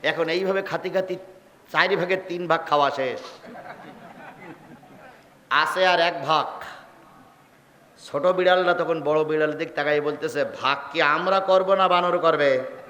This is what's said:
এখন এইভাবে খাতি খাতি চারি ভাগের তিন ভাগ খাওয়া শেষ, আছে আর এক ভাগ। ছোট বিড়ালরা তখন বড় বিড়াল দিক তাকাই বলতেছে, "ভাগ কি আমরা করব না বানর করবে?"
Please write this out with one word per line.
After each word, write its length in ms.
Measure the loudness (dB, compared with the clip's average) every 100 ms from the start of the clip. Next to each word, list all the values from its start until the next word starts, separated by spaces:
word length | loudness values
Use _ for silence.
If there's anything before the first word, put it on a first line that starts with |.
এখন 260 | -2 -2 -2
এইভাবে 340 | -2 -2 -2
খাতি 280 | -4 -8 -4
খাতি 260 | -4 -4 -8 -12 -20 _ _ -2
চারি 240 | 0 2 0
ভাগের 220 | 0 -2 -4
তিন 200 | -8 0
ভাগ 180 | 0 2
খাওয়া 240 | 2 2
শেষ, 300 | 0 -4 -6 -12 -18 -18 -18 -18 -18 -18 -20 -20 -20 -20 -20 -20 -20 -20 -20 -20 -20 -20 -20 -20 _ _
আছে 360 | 0 0 2 4
আর 140 | 4
এক 240 | 2 0
ভাগ। 220 | 0 0 0 -8 -16 -18 -20 -20 -20 -20 -20 -20 _ _ _ _ _ _ -8
ছোট 200 | 0 2
বিড়ালরা 480 | 4 4 4 4
তখন 280 | 0 0 -2
বড় 220 | 0 0
বিড়াল 280 | 2 0 0
দিক 220 | -2 -6
তাকাই 260 | -4 0 0
বলতেছে, 440 | 0 -4 -4 -2
"ভাগ 340 | -4 -2 -2 -2 -4
কি 100 | 0
আমরা 380 | 2 2 2 0
করব 340 | 4 2 4
না 140 | 2 4
বানর 300 | 4 2 2
করবে?" 640 | 2 4 2 2 -2 -14